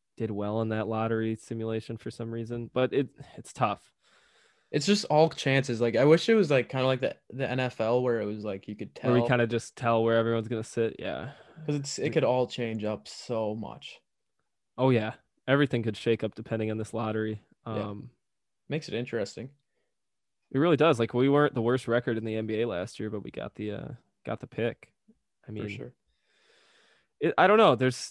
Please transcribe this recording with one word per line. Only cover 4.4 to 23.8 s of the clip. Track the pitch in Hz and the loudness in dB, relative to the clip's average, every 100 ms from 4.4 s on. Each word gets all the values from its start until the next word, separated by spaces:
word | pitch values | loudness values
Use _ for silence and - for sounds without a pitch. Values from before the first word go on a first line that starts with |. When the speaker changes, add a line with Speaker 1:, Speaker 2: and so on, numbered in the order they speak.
| _ _ _ | _ _ _
Speaker 2:
It's | 151 143 | -2 2
just | 208 - | 2 4
all | 151 160 | 4 4
chances. | - 139 135 135 113 | 2 2 2 2 0
Like, | 120 110 | 2 6
I | 143 | 8
wish | 165 - | 8 6
it | |
was, | 226 165 | 4 6
like, | 135 120 | 2 2
kinda | 135 131 | 0 0
like | 127 | 0
the, | 127 - - | -2 -4 -10
the | 131 120 | -8 -4
N | 127 | -2
F | 127 - | -2 -2
L | 113 123 | 0 2
where | 127 117 | 2 0
it | 104 | -2
was, | 107 | -6
like, | 104 98 - | -6 -8 -10
you | 107 | -10
could | 113 - | -12 -6
Speaker 1:
Where | 127 | 0
we | 123 | 2
Speaker 2:
tell. | 120 | 4
Speaker 1:
kinda | 123 117 | 2 2
just | 117 - - | 0 -6 -4
tell | 120 113 | 0 2
where | 113 113 | 4 2
everyone's | 113 117 110 | 2 0 -2
gonna | 113 | -6
sit. | 110 - 113 - | -4 -2 -2 -4
Yeah. | 95 67 92 - - - 156 | -8 -8 -10 -14 -20 -12 -6
Speaker 2:
'Cause | 147 | -4
it's, | 139 - | -6 -6
it | 147 | -2
Speaker 1:
We | |
Speaker 2:
could | 160 | 0
all | 123 127 123 | 2 2 -2
change | - 117 110 | -4 -6 -4
up | 107 104 - | -4 -6 -10
so | - - 113 107 110 | -16 -8 -4 -4 -6
much. | 101 57 - - _ _ _ _ _ _ _ - | -10 -12 -18 -20 _ _ _ _ _ _ _ 0
Speaker 1:
Oh, | 131 | 2
yeah. | 120 107 - _ _ - | 4 0 -6 _ _ 0
Everything | 139 143 120 | 2 2 0
could | 113 104 | -4 -2
shake | - 113 | 0 0
up | 107 - | -2 -8
depending | 117 113 110 | -8 -4 -4
on | 110 | -4
this | 107 | -6
lottery. | 110 107 110 110 107 - _ 117 | -6 -4 -4 -4 -6 -12 _ -10
Speaker 2:
Yeah. | 110 104 | -6 -6
Speaker 1:
Um, | 104 120 - _ _ _ _ - | -10 -14 -20 _ _ _ _ -8
Speaker 2:
Makes | 151 - | -8 -6
it | |
interesting. | 110 123 117 98 - 135 - _ _ _ _ _ _ _ _ _ | -8 -6 -6 -6 -8 -14 -18 _ _ _ _ _ _ _ _ _
Speaker 1:
It | 131 | 0
really | 170 143 | 4 4
does. | 160 120 | 4 4
Like, | 113 | 0
we | 123 135 | 2 4
weren't | 143 147 - | 4 2 2
the | |
worst | 113 127 - | 0 0 0
record | 120 123 113 | 0 0 -4
in | 110 | -4
the | 110 | -4
N | 110 | -2
B | 107 | -2
A | 117 | -2
last | 90 101 - | -2 -6 -8
year, | 107 | -8
but | 104 | -8
we | - | -10
got | - - - | -10 -10 -8
the, | 104 | -8
uh, | 101 | -8